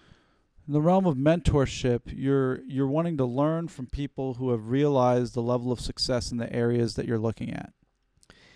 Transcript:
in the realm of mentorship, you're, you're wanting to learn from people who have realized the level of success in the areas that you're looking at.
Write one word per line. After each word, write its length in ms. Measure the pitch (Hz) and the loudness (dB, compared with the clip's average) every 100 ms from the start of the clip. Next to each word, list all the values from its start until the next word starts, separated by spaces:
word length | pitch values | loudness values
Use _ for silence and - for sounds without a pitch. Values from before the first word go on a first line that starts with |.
| _ _ _ _ _ _ - | _ _ _ _ _ _ -2
in 60 | |
the 80 | 143 | 2
realm 240 | 156 190 185 | 4 4 4
of 100 | 131 | 2
mentorship, 840 | 139 170 - 147 131 - 127 120 - | 2 4 4 2 2 0 0 0 -2
you're, 560 | 147 135 139 131 127 | -6 0 2 2 -2
you're 240 | - 131 135 | -6 -2 0
wanting 300 | 143 170 156 | 0 -2 0
to 80 | 127 | -2
learn 420 | 123 147 165 165 | 0 0 -2 -6
from 180 | - 123 | -10 -10
people 500 | - 143 - 131 120 | -8 -8 -6 -6 -4
who 140 | 127 | -2
have 180 | 120 107 | -2 0
realized 640 | 131 147 139 123 123 123 120 | 2 4 4 4 4 0 -2
the 80 | |
level 280 | 117 123 120 | 0 0 0
of 80 | 120 | -4
success 520 | - - - 123 - | -4 -6 -2 -2 -2
in 60 | 120 | -6
the 140 | 117 | -4
areas 440 | 127 120 120 117 110 | 0 0 2 0 -2
that 100 | - | -2
you're 140 | 113 | 0
looking 320 | 113 107 117 | 0 -4 -8
at. 220 | - - _ _ _ _ _ _ - _ | -8 -12 _ _ _ _ _ _ -20 _